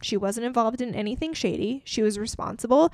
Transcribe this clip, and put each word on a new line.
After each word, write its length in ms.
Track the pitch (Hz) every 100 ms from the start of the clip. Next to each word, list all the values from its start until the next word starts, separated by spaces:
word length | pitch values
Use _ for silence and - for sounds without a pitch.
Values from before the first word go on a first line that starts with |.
She 160 | - 196
wasn't 300 | 196 220 240
involved 340 | 247 226 247
in 140 | 247 196
anything 380 | 208 254 320
shady. 500 | 320 196 - 208 269 -
She 160 | -
was 160 | 214 208
responsible. 760 | 226 - - 214 226 269 330